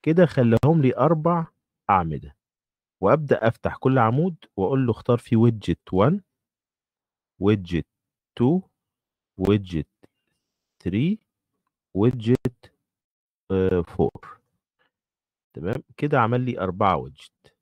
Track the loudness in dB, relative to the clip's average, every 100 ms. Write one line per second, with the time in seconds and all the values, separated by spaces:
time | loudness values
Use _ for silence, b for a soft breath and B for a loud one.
0 | 0 2 2 4 2 4 2 2 2 2
1 | 0 2 0 -4 -6 _ _ _ -2 0
2 | 0 -8 -12 _ _ _ _ _ _ _
3 | 0 0 0 0 0 -2 -8 -2 0 2
4 | 2 0 -2 -6 _ -6 -2 0 -2 -4
5 | -2 -4 0 2 2 0 -6 -6 -4 0
6 | 2 0 _ _ _ _ _ _ _ _
7 | _ _ _ _ 0 0 -2 -6 -6 _
8 | _ _ _ -2 0 0 -4 _ _ _
9 | _ _ _ -4 0 0 0 -8 -8 _
10 | _ _ _ _ _ _ _ _ -6 -2
11 | -2 -4 _ _ _ _ _ _ _ 0
12 | 0 0 -2 0 -2 _ -20 _ _ _
13 | _ _ _ _ _ -2 0 -2 -4 -2
14 | -4 -4 -20 -20 _ _ _ _ _ _
15 | _ _ _ _ _ -10 -8 -8 -10 -8
16 | -2 0 2 0 -4 -6 -6 0 0 0
17 | -4 -18 -20 _ _ _